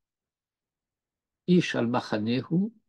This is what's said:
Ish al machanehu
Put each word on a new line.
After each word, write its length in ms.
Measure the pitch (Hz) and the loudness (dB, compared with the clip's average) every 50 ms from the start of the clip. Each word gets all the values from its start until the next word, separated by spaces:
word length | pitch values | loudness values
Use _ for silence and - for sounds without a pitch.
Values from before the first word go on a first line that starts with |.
| _ _ _ _ _ _ _ _ _ _ _ _ _ _ _ _ _ _ _ _ _ _ _ _ _ _ _ _ - - | _ _ _ _ _ _ _ _ _ _ _ _ _ _ _ _ _ _ _ _ _ _ _ _ _ _ _ _ 0 4
Ish 260 | 180 180 - - - | 4 4 4 2 -2
al 120 | 127 120 | -2 -2
machanehu 840 | 117 123 120 - - 117 107 104 113 120 131 127 - 165 180 196 226 - - _ | 0 -2 -4 -4 -4 -6 -4 -2 -2 -2 -2 -2 -2 0 0 0 -2 -6 -14 _